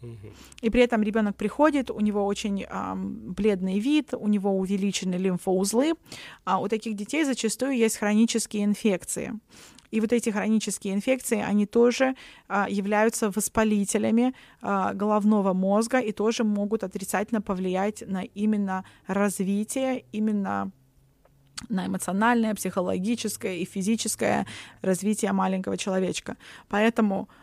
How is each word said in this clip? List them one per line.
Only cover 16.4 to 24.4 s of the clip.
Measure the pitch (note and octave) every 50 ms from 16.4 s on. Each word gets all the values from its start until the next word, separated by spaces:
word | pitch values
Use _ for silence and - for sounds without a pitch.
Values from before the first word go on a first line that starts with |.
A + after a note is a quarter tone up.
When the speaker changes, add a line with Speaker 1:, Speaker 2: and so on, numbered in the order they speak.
| A#3
Speaker 2:
могут | G#3+ G#3 G3+ G3+ G3+ A3 A3 -
отрицательно | F#3+ - G3 G3 - - F#3 G#3 - A#3 G#3+ -
повлиять | - G3 F3+ F#3 F#3 F3+ F#3 G3 G#3+ G#3+ - -
на | D#3 F#3 F#3 -
именно | - - G3 G#3 G#3+ G#3+ G#3 G3+ F#3+ F#3+ F#3 F#3+ - - - _ -
развитие, | F#3+ G3 G3+ G3+ F#3 - F#3+ F#3+ G3+ G3+ G#3+ - - C4+ C4 C4 B3+ B3+ - - -
именно | G#3+ G#3+ A3 G#3+ G3+ G3 F#3+ G3+ G3 G3 G3 - _ _ _ _ _ _ _ _ _ _ _ _ _ _ _ - - - -
на | A#3 F#3+ F3+
эмоциональное, | F#3 F#3+ F#3 - - F#3 G3 A3 A#3 B3 A#3 A3 A3 G#3+
психологическое | - - F#3 - G3 F3+ F#3 F#3+ F#3 F#3 A3 A#3+ A3+ - G#3 - - - G3 F#3 E3
и | F#3+
физическое | - - G3 F3+ G#3 A3+ A3 - - - - G#3+ G3 - -